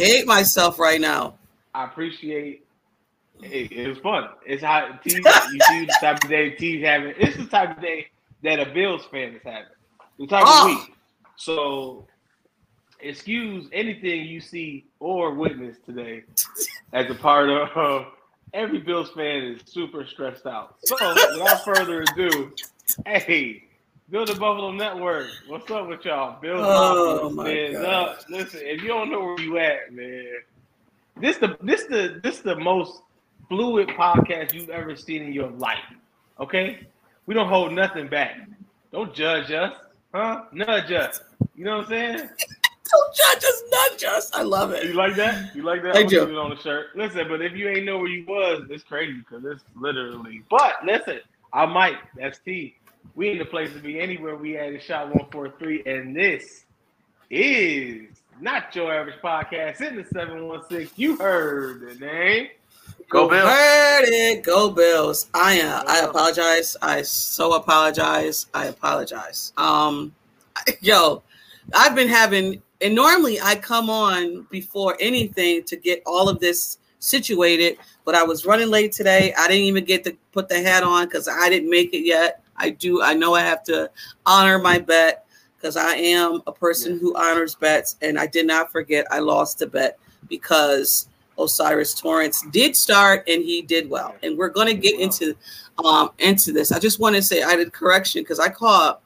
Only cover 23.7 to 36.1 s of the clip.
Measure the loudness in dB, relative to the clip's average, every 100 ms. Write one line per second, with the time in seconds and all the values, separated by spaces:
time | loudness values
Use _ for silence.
23.7 | _ _ _ _ -6 -6 -4 -4 -4 -6
24.7 | -8 -8 -6 -6 -6 -8 -16 -16 -16 -10
25.7 | -10 -10 -12 -8 -6 -6 -8 -8 -4 2
26.7 | 4 4 2 2 0 -4 -6 -6 -6 -6
27.7 | -6 -4 -2 -4 -10 -14 -12 -12 -12 -12
28.7 | -10 -6 -6 -6 -6 -8 -8 -6 -2 -2
29.7 | -2 -8 -16 -16 -16 -16 -18 -18 _ _
30.7 | _ _ _ _ -6 -4 0 -2 -2 -2
31.7 | -2 0 -4 -4 -6 -8 -6 -6 -4 0
32.7 | -2 -2 -12 _ _ _ _ -8 -4 0
33.7 | 0 -2 0 2 2 0 -6 -8 -12 -12
34.7 | -12 -12 -14 -12 -12 -10 -10 -10 -8 -6
35.7 | -6 -10 -20 _